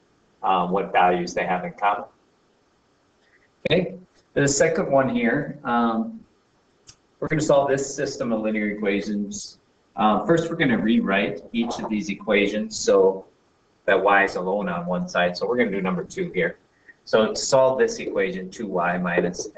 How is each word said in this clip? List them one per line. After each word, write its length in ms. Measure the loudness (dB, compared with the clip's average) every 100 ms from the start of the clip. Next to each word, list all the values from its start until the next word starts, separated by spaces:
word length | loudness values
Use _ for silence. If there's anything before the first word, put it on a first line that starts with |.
| _ _ _ _
uh, 240 | 0 0 0
what 280 | -2 0
values 400 | 4 4 2 -2
they 120 | -4 -2
have 200 | -4 -6
in 80 |
common. 320 | -2 -2 -2 -6 _ _ _ _ _ _ _ _ _ _ _ _ _ _ _ 2
Okay, 260 | 2 2 -6 -20 _ _ 0
the 120 | 2
second 420 | 4 2 2 2
one 200 | 2 2
here, 500 | 2 0 0 -2 -8 -2
um, 580 | 0 2 0 -4 -8 -18 _ _ _ _ _ -20 -20 _ -10
we're 80 | -4
gonna 140 | 0
solve 260 | 4 4 4
this 260 | 0 -2
system 380 | -6 -6 -4 -4
of 80 | -2
linear 280 | -2 -2 -4
equations. 920 | -2 -2 -2 -2 -4 -6 -8 -14 -18 _ _ _ -2
Uh, 280 | 0 2 2
first, 240 | 0 0
we're 60 | -2
gonna 220 | 0 2
rewrite 680 | 2 2 2 0 -2 -6 -8
each 260 | -4 -4 -6
of 100 | -6
these 180 | -4 -6
equations 680 | -6 0 2 2 -2 -6 -4
so 460 | 2 4 4 2 -8 _ _ _ _ _
that 180 | 0 2
y 220 | 4 4
is 140 | 2 -2
alone 320 | -2 -2 -2
on 160 | -4 -4
one 240 | -4 -2
side. 260 | -2 -2 -2
So 100 | -2
we're 120 | 0
gonna 140 | 0
do 100 | 0
number 240 | -2 -4 -6
two 260 | -8 -6
here. 260 | -2 -4 -4 _ _ -20 -20
So 300 | 0 2 2
to 20 | -2
solve 440 | 2 4 4 4
this 200 | 0 -2
equation, 500 | -4 -2 -2 -4 -10
two 160 | -10 -6
y 320 | -2 -2 -2
minus 520 | -2 0 0 -4 -10